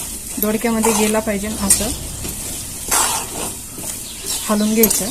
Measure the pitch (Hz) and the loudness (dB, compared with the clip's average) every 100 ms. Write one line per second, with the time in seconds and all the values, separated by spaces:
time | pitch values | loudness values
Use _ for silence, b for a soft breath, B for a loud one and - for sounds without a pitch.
0 | - - - - 208 214 233 220 226 208 | -4 -8 -8 -2 2 2 2 4 4 4
1 | 214 214 214 202 208 214 196 - 214 - | 4 4 2 -2 -2 -2 2 4 2 -2
2 | - - - - - - - - - - | -6 -6 -6 -6 -8 -8 -8 -8 -2 2
3 | - - - - - - - - - - | 2 0 -4 -6 -6 -8 -12 -10 -8 -8
4 | - - - - - 208 214 220 214 - | -10 -10 -6 -4 0 2 4 6 4 4
5 | 190 | -2